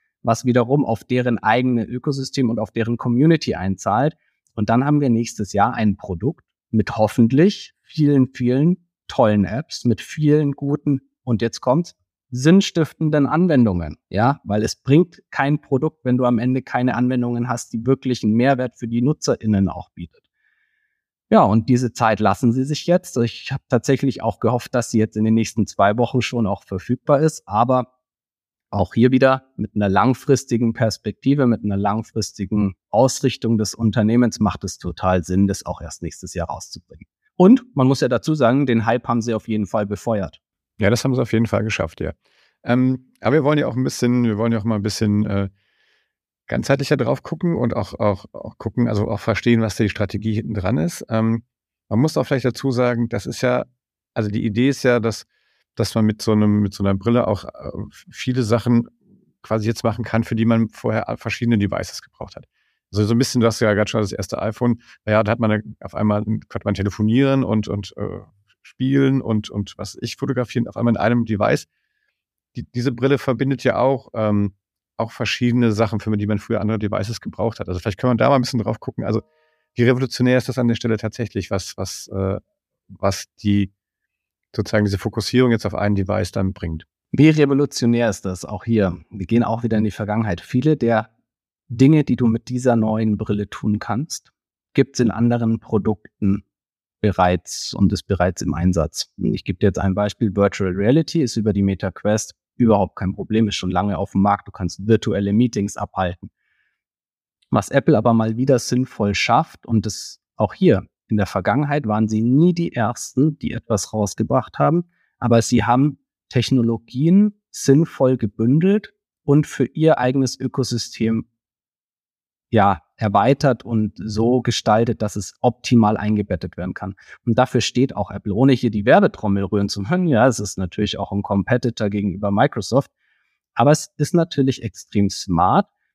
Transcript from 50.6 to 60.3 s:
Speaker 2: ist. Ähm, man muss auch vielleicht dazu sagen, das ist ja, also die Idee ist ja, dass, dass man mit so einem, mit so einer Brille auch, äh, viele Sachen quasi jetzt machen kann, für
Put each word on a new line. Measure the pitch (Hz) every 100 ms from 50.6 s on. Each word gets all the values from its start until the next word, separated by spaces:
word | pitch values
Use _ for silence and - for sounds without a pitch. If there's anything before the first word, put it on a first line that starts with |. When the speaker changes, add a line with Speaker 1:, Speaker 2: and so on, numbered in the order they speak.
| 92 135
Speaker 2:
ist. | 170 - -
Ähm, | 110 113 113 - _ _ _ -
man | 107
muss | 156 -
auch |
vielleicht | 135 135
dazu | 127 - 139
sagen, | 123 123 117 117
das | - -
ist | -
ja, | 127 123 - _ _ _ _
also | - 107
die | 107
Idee | 117 104 135
ist | 131
ja, | 131 120
dass, | 113 107 - _ _ _ _
dass | - 110
man | 117
mit | 107 107
so | -
einem, | 107 104 104
mit | 101
so | -
einer | 98
Brille | 98 107 120 -
auch, | 104 -
äh, | - 65 - -
viele | - - - - 127
Sachen | 107 113 123 117 117 _ _ _ _ _
quasi | - 110 107
jetzt | 117
machen | 117 107
kann, | 117 113
für | 110